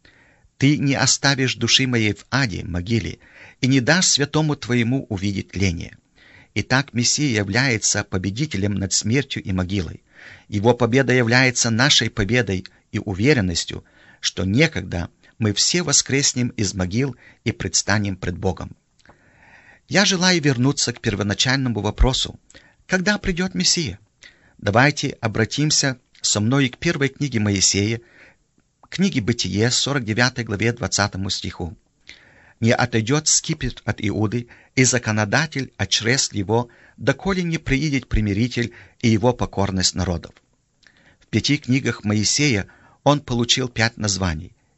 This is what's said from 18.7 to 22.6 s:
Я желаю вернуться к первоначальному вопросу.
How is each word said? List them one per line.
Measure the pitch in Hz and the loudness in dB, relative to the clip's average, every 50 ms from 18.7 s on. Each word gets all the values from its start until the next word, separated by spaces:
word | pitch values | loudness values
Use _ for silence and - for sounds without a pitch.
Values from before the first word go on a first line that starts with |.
| - _ _ _ _ _ _ - - _ _ _ _ _ - - - - _ - - _ _ - | -16 _ _ _ _ _ _ -20 -20 _ _ _ _ _ -20 -20 -20 -20 _ -20 -20 _ _ -2
Я | - 180 208 | 0 2 2
желаю | 185 196 170 180 185 180 170 139 | 2 2 2 2 2 2 4 2
вернуться | 147 131 120 123 139 143 - - 123 117 | 2 2 4 2 0 2 0 -2 -4 -4
к | - | -2
первоначальному | - 117 101 95 101 101 98 - - 131 127 139 131 123 110 107 | -2 -2 0 0 0 0 0 0 0 0 0 0 0 -2 -2 -2
вопросу. | 101 104 - - - 135 123 - - - - - _ _ - - | -2 -4 2 2 2 2 2 0 -4 -6 -8 -16 _ _ -20 -20